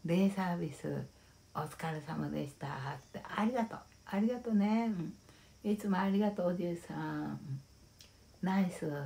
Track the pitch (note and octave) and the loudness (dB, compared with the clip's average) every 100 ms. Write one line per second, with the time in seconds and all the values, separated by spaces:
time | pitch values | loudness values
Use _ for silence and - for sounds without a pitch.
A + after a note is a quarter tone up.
0 | E3 F3 G3 G3 F#3 F3 E3 C3+ D3+ C#3 | 2 4 4 2 -2 0 -4 -6 -6 -4
1 | C3 - - - - - D#3 - E3 D#3 | -6 -14 -20 -20 -12 -8 -8 -6 -6 -6
2 | C#3+ D#3 D3 D3+ C#3+ - C#3+ C#3 C3+ C#3 | -6 -4 -2 -4 -6 -6 -8 -6 -6 -8
3 | - - - - A3 B3+ A3+ - - - | -10 -14 -6 0 2 2 -2 -4 -14 -20
4 | - G3 A3 B3 A#3+ G#3 G3+ A3 A#3 F#3+ | -4 2 2 0 2 4 6 4 2 0
5 | D#3+ - - - - - G#3 G#3 G#3 F#3 | -4 -8 -20 -20 -20 -6 0 0 2 2
6 | G3 G3 G#3 G3+ F3+ F3 F3 E3+ - D#3 | 4 4 2 2 0 0 -2 -2 -6 -6
7 | D#3 D3+ D3 C#3+ D3 C3+ - - - - | -4 -4 -4 -6 -8 -10 -10 -20 -20 -20
8 | - - - - F#3 F#3+ F3+ - E3 C#3+ | -20 -20 -20 -4 2 4 2 0 -4 -2